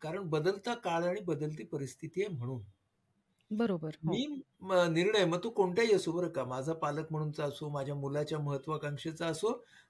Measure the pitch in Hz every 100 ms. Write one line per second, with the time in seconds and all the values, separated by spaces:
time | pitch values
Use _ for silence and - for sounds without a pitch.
0 | 156 190 180 156 165 202 240 233 - 170
1 | 175 185 180 147 151 156 214 151 135 -
2 | 160 180 208 147 120 127 98 _ _ _
3 | _ _ _ _ - 214 233 175 156 -
4 | 160 208 277 277 - _ 190 185 170 165
5 | 185 214 175 175 226 220 185 180 226 190
6 | 170 170 170 135 123 131 139 160 151 147
7 | 156 156 151 147 147 143 151 147 135 143
8 | 139 147 151 156 147 139 156 151 147 143
9 | 160 156 165 156 214 254 - - _